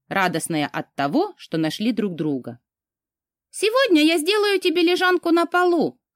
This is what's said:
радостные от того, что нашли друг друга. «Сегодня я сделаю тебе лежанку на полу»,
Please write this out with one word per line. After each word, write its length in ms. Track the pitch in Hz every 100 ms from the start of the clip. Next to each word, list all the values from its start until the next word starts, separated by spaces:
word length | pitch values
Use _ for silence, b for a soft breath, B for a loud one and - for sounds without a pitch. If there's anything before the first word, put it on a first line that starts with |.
| -
радостные 580 | 196 185 160 - 156 143
от 260 | 160 - -
того, 380 | 139 240 403 -
что 220 | - 165
нашли 340 | 156 - 220
друг 240 | 208 208 165
друга. 420 | 156 135 120 120 _ _ _ _ _ _ _ _ _
«Сегодня 520 | - 403 494 523 302
я 160 | 311 330
сделаю 400 | 320 415 403 392
тебе 240 | 359 339
лежанку 480 | 339 359 370 359 339
на 160 | 339 339
полу», 500 | 359 359 339 165 - _